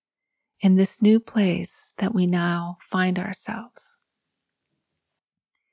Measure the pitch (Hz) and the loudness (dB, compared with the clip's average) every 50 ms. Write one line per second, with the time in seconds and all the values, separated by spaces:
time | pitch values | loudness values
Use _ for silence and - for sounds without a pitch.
0 | _ _ _ _ _ _ _ _ _ _ _ _ - 190 190 185 196 - - - | _ _ _ _ _ _ _ _ _ _ _ _ 2 4 4 4 4 2 0 2
1 | 208 208 220 226 - - - 220 202 185 175 175 175 - - - - - - - | 4 4 4 4 2 0 -2 0 0 0 0 -2 -4 -6 -8 -8 -8 -10 -8 -4
2 | 196 190 233 185 180 180 180 175 175 175 170 175 170 175 180 - - - - 185 | -4 -2 0 0 0 2 0 0 0 -2 -2 -4 -6 -8 -12 -14 -12 -6 -2 -2
3 | 185 185 180 180 185 196 190 - - - 214 226 226 - _ - - - - _ | 0 0 -2 -2 -4 -6 -8 -10 -10 -10 -10 -10 -12 -14 _ -16 -16 -16 -16 _
4 | _ _ _ _ _ _ _ _ _ _ _ _ _ _ _ _ _ _ _ _ | _ _ _ _ _ _ _ _ _ _ _ _ _ _ _ _ _ _ _ _
5 | _ _ _ _ _ _ _ _ _ _ _ _ _ _ | _ _ _ _ _ _ _ _ _ _ _ _ _ _